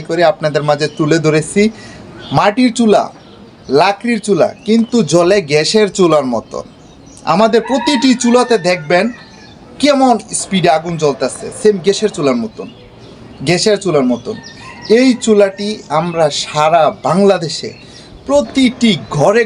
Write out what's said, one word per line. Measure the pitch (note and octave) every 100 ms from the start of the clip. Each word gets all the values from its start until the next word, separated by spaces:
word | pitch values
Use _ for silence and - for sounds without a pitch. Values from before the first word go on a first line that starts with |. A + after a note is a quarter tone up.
| D#3
করে | E3+
আপনাদের | E3 - D#3 D3 D3
মাঝে | D3 F3+ -
তুলে | D3+ D#3+ D#3
ধরেছি। | D#3 D#3 G3+ G#3+ - - - - - - C#3+
মাটির | F#3+ G#3 B3+ -
চুলা, | A3+ F3 G#2+ - - - - - - C3+
লাকড়ির | F#3 G3+ A#3 A3+ -
চুলা, | F3 A2+ - -
কিন্তু | A3+ A3+ A#3+ D3+
জ্বলে | E3+ F3 G#3 D3
গ্যাসের | D3 D#3 G#3+ G#3 -
চুলার | F3 D3+ C3
মতো। | A2+ - - - - - - - - -
আমাদের | E3+ A3 A3 A3
প্রতিটি | C4 - C#4 C4 B3
চুলাতে | A#3+ B3 A#3+ A3+ E3+
দেখবেন | F3+ D3 F3+ A3+ - - - - - - -
কেমন | D4 C4+ C4 G#3+ - -
স্পিডে | - F#3+ E3+ D#3+
আগুন | E3+ E3
জ্বলতেছে, | D3+ C3 C3 - - -
সেম | G#3+ G3+ E3
গ্যাসের | G3 G#3+ F#3
চুলার | C#3+ A#2+
মতন, | A2 - F#2 - - - - - - - C#3+
গ্যাসের | F3 G#3+ G3+
চুলার | F#3 D3+ B2+
মতন। | A#2 - - - - - - -
এই | A3+ C4 A#3
চুলাটি | - G#3 G3 G3 G#3 G#3+ -
আমরা | D3+ E3+ E3 D3+ -
সারা | - D3+ D#3 E3+ D3 G#2 C3
বাংলাদেশে | F3 G3+ F#3 D#3+ - A2 - - - - - -
প্রতিটি | C#4+ - C4+ B3+ - A#3 D#3 - D3
ঘরে | D#3 A3+